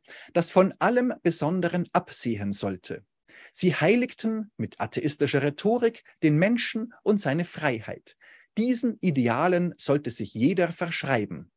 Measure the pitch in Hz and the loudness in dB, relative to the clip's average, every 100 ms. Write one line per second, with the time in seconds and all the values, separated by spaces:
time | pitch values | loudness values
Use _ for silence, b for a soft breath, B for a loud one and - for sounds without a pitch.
0 | - B B 170 165 190 190 - 185 247 | -8 B B 0 2 4 4 4 2 2
1 | 247 - 170 165 147 185 175 180 - - | 0 0 -2 0 0 0 0 -2 0 -2
2 | - - 120 104 101 101 101 92 - 95 | -2 -6 -4 -4 -4 -4 -6 -6 -10 -14
3 | - _ _ B B - 180 139 160 240 | -14 _ _ B B -2 0 2 4 2
4 | 247 - 226 220 208 - 107 - - - | 0 -4 -4 -4 -6 -8 -8 -6 -8 -4
5 | 143 - 139 139 143 147 208 240 226 233 | -4 -2 0 0 0 0 0 2 0 -2
6 | - b 156 151 196 233 - 220 220 B | -14 b 2 4 4 2 -2 -6 -8 B
7 | 196 208 143 156 175 - 151 113 - - | 0 0 0 -2 -4 -4 -2 -2 -6 -14
8 | - _ b b b - 240 240 247 208 | -16 _ b b b -2 0 0 -2 0
9 | 185 139 120 120 175 175 175 - - 143 | 0 2 2 4 2 2 0 -2 0 0
10 | 131 - 104 107 135 185 170 - 170 - | -2 -8 -8 0 2 2 0 -2 -6 -4
11 | 139 120 104 73 - | -2 -2 -2 -8 -14